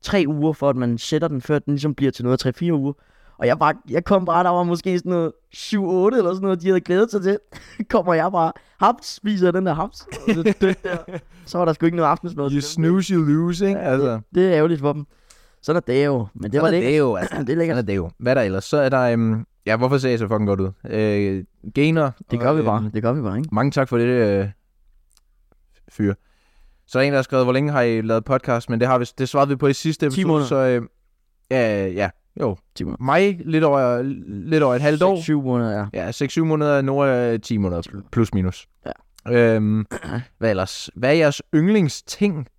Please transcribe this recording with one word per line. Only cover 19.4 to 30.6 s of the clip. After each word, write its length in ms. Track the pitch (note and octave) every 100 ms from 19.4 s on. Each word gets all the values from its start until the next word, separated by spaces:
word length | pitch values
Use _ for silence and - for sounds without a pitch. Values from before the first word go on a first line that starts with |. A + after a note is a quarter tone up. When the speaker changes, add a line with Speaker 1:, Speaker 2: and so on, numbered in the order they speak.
| A2+ _ -
Speaker 2:
ja, 100 | A2
hvorfor 200 | B2+ C#3
ser 120 | C3
jeg 100 | A#2
så 80 | G#2+
fucking 200 | G#2+ G#2
godt 120 | G2
ud? 120 | F#2+ F#2 -
Øh, 540 | A2 G#2+ G#2 G2+ F#2+ F2+ _ - C#3
gener 360 | D3 E3 C#3+ A#2+ -
Speaker 1:
Det 80 | A#2+
Speaker 2:
og, 40 | A#2+
Speaker 1:
gør 80 |
vi 80 | A2+
bare. 200 | A2+ G#2+
Speaker 2:
øhm, 80 | G#2+
Speaker 1:
Det 100 | G#2+
gør 120 | A#2
vi 80 | C#3
bare, 160 | A2+ G2+
ikke? 120 | D3+
Speaker 2:
Mange 200 | G#2 C3+
tak 180 | C#3+ C3+
for 80 | A#2+
det, 80 | A#2+
øh, 420 | B2+ G#2+ G2 G2+ G2+ _ _ _ _ _ _ _ _ _ _ _ _ -
fyr. 220 | - G#2 G2 _ _ _ _ - _ _
Så 120 | B2+
er 20 |
der 40 | C#3
en, 60 |
der 40 | C#3
har 60 |
skrevet, 220 | C3 C3+ B2
"Hvor 80 |
længe 180 | B2+ D3
har 100 | D3
I 200 | A#2+ A2+
lavet 240 | A2 A2+ A2
podcast?" 440 | C3 - A#2+ -
Men 100 | A#2
det 80 | B2
har 100 | B2+
vi, 80 | A#2+ -
det 120 | C3
svarede 200 | C#3+ C#3+
vi 60 | C3+
på 120 | C#3
i 60 |
sidste 320 | C#3 D#3+ D#3 D3+
Speaker 1:
Ti 20 |
Speaker 2:
episode, 200 | C3+ F#3
Speaker 1:
måneder. 200 | D#3 C3+
Speaker 2:
så, 80 |
øh, 260 | C#3